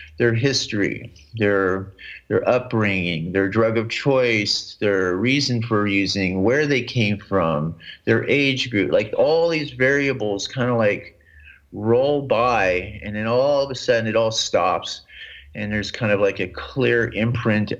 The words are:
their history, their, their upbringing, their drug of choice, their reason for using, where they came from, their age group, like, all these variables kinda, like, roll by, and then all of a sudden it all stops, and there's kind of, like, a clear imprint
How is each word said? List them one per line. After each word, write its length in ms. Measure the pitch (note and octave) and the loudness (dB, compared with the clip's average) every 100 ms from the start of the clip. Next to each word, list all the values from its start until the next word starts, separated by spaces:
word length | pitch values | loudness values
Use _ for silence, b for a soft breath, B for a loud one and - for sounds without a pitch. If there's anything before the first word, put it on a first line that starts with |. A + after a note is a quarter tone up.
| B - | B 0
their 160 | A#2+ | 2
history, 800 | A2+ C#3 B2+ - G#2 E2+ - - - - G#2+ | 2 2 0 -2 -2 -2 -4 -10 -18 -14 -2
their, 560 | G#2 G2 F#2+ F#2 F#2+ B B B - | 2 2 2 0 -6 B B B -2
their 180 | G#2+ - | 0 2
upbringing, 840 | B2 - A2+ G#2 F#2+ F2 D#2+ E2 | 0 0 0 0 0 -2 -2 -2
their 160 | F#2 G2 | 0 0
drug 280 | A2 A2+ A#2 | 2 2 0
of 120 | A2+ | -2
choice, 880 | - C#3+ C3 B2 A2 G#2 - - - | -2 0 2 2 2 0 -4 -6 -4
their 380 | G#2 G2 F#2 F2+ | 0 2 0 0
reason 440 | A#2+ C#3+ C3 A#2+ | 0 0 0 -2
for 240 | A2+ G#2+ G#2 | 0 0 2
using, 580 | G2+ F#2 G2 F#2 F#2+ | 0 0 0 0 0
where 220 | G2+ C#3 D3+ | 2 2 2
they 160 | C3+ | 0
came 360 | A#2+ A#2+ G#2 G#2 | -2 -2 0 -2
from, 580 | - G2 E2 D#2 D#2+ D#2+ B B - | -2 0 0 0 -2 -6 B B 0
their 180 | A2+ - | 0 2
age 420 | C#3 C#3 B2+ B2 | 2 2 0 -2
group, 220 | G2+ F#2 | -2 2
like, 200 | E2+ G#2+ - | 2 2 2
all 320 | C3+ E3 E3+ | 2 4 2
these 220 | D#3+ C#3 | 0 -4
variables 760 | B2 C3 C#3+ C#3 B2 G#2 G2+ - | 0 2 2 0 -2 -2 -4 -6
kinda, 260 | C3 B2 | -4 0
like, 460 | A#2+ G#2+ F#2 - - B B B B _ | 2 2 0 -6 -20 B B B B _
roll 480 | G2+ A2 A#2+ C#3 D3 | -4 2 4 4 0
by, 760 | C3 G#2+ A#2+ A#2 F#2+ F2+ G2 G#2 | 0 2 2 2 2 0 -4 -10
and 140 | G#2 G#2 | -8 -6
then 100 | A2 | -2
all 360 | B2 C#3 C#3+ | 0 2 0
of 60 | C3+ | -2
a 60 | B2 | -2
sudden 320 | - A#2 A2 | 0 2 2
it 80 | G#2+ | 2
all 160 | A2+ | 2
stops, 720 | A2 - G2 F2+ E2+ - - B B B B B - | 0 0 0 2 0 -4 -12 B B B B B -10
and 180 | G#2 | -4
there's 180 | G#2+ G2+ | -4 -4
kind 220 | - A2 | -4 0
of, 80 | G2+ | 2
like, 180 | G2+ G2 | 2 0
a 80 | F#2 | -6
clear 640 | - - C#3 A#2+ A#2+ A2+ | -8 -8 0 2 2 0
imprint 600 | G2 A#2 A#2 A#2 G#2+ G2+ - | 0 0 0 2 2 0 0